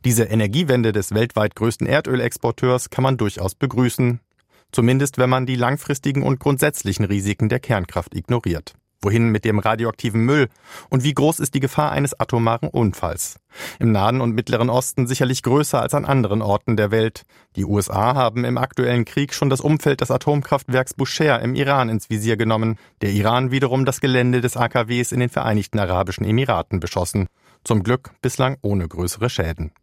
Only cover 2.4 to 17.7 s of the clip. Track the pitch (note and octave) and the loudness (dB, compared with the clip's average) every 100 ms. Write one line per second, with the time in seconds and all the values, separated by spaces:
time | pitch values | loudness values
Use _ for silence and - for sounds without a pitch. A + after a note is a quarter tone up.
2.4 | B2 - B2+ B2+ - - C3 C3 G#2 - | -4 0 0 0 -2 -2 0 0 -2 -2
3.4 | F#2+ - C3+ A2+ B2 - B2 A#2+ _ _ | -6 -4 -2 0 0 2 0 -2 _ _
4.4 | _ _ _ - A#2 C3 C#3 - B2+ B2+ | _ _ _ 2 4 2 0 2 2 2
5.4 | B2+ B2+ A#2+ C#3+ - C#3+ C#3+ C#3 C3+ C3 | 0 0 0 -2 -4 -4 -2 0 0 0
6.4 | C#3+ C3+ D3+ - G2 F#2 G2+ G2+ G2+ G2+ | 0 0 0 -2 -4 -2 0 0 0 0
7.4 | A2 B2+ - A2 F2 - - - - B2 | 0 -2 -2 -2 -2 -6 -6 -10 -2 -2
8.4 | F#2 D#2+ - _ _ _ G2+ A2+ A#2 G#2+ | 0 -4 -8 _ _ _ 0 2 2 2
9.4 | A2+ G#2 A2 A2+ A#2 - A#2+ A2 A#2 D3+ | 0 0 0 0 -2 -4 -2 0 2 4
10.4 | C#3+ _ - - - C3 C#3 C3+ D3 E3 | 2 _ -20 -20 -2 0 2 2 2 2
11.4 | - C#3 C#3+ - D3+ C#3+ C#3+ - - A#2+ | -2 -2 0 0 0 0 -2 -2 -2 2
12.4 | A#2 A#2 D#3 - A2 - F2 - - - | 2 0 -2 0 0 0 -6 -6 -10 -12
13.4 | _ - - - A#2 G#2 G2+ C3 A#2+ A2 | _ -16 -16 -2 2 4 2 2 0 -2
14.4 | A2+ A#2+ A#2+ B2 - - B2 B2+ B2+ C3 | -2 0 2 0 0 -2 -2 0 0 0
15.4 | - C#3 D3 C3 B2+ D3 - C#3 G#2+ G#2+ | 2 2 2 0 0 -2 0 2 2 0
16.4 | G#2 G2+ - G#2+ G#2 A2 A2 - _ _ | 0 0 0 0 2 2 0 -4 _ _
17.4 | _ - F#2+ | _ -6 0